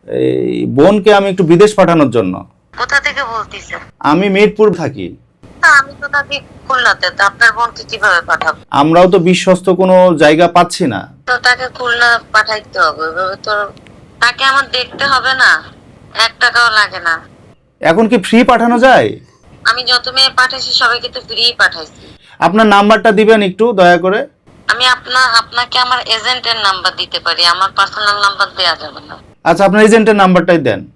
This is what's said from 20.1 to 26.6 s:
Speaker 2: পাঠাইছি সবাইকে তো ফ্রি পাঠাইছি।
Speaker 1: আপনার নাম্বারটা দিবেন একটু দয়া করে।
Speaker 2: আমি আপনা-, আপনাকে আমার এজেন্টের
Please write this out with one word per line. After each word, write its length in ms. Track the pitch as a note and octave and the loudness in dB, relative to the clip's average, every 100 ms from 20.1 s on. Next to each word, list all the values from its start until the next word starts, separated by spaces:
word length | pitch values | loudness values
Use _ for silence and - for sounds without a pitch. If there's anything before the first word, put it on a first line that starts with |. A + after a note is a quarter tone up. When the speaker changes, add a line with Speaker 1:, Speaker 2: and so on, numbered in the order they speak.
| B3+ C4 C4 | -4 -2 0
Speaker 2:
পাঠাইছি 360 | B3+ C4 B3+ | -2 -4 -6
সবাইকে 360 | - A#3+ A#3+ A#3+ | -2 -2 -2 -8
তো 80 | B3+ | -14
ফ্রি 320 | - A3+ A#3+ A#3 | -12 -4 -4 -2
পাঠাইছি। 500 | F#3+ E3 D#3+ - - - _ _ | -4 -4 -16 -20 -20 -20 _ _
Speaker 1:
আপনার 280 | E3+ G3+ A3 | -2 2 4
নাম্বারটা 440 | G3+ G#3 A3 A3 | 4 4 4 2
দিবেন 300 | G#3+ G#3+ A3 | 2 4 4
একটু 320 | G3+ F3+ A#3 | 2 0 -2
দয়া 240 | G3 F3 F3 | 4 4 4
করে। 300 | F#3 G#3+ C#4 _ _ _ - | 0 -2 -6 _ _ _ -8
Speaker 2:
আমি 180 | A3+ B3+ | -4 -2
আপনা-, 520 | B3 - B3+ B3+ A3+ | -2 -4 -2 0 -2
আপনাকে 400 | - A#3 A#3+ B3+ | -4 -8 -6 -4
আমার 200 | B3 B3 | -2 -4
এজেন্টের 560 | - A3 A3 B3+ A#3+ A3+ | -4 -6 -4 -6 -6 -4